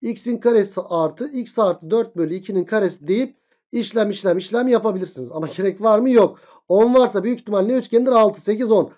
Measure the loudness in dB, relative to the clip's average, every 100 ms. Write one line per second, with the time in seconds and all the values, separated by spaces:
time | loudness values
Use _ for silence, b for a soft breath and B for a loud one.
0 | -10 -8 -6 -2 2 2 2 -4 -4 -2
1 | -2 -4 -8 -8 -6 0 0 0 -2 -2
2 | -2 -4 -4 -6 -6 -4 -2 -2 -2 -4
3 | -4 -2 -2 _ _ _ _ -6 -4 -2
4 | -2 -2 -2 -2 -2 -2 0 0 0 -4
5 | -8 -12 -12 -8 -8 -4 -4 0 2 2
6 | 4 4 4 0 b b 0 2 4 4
7 | 2 0 -4 -6 -4 -2 0 -2 0 0
8 | 2 4 2 0 -4 -2 2 2 0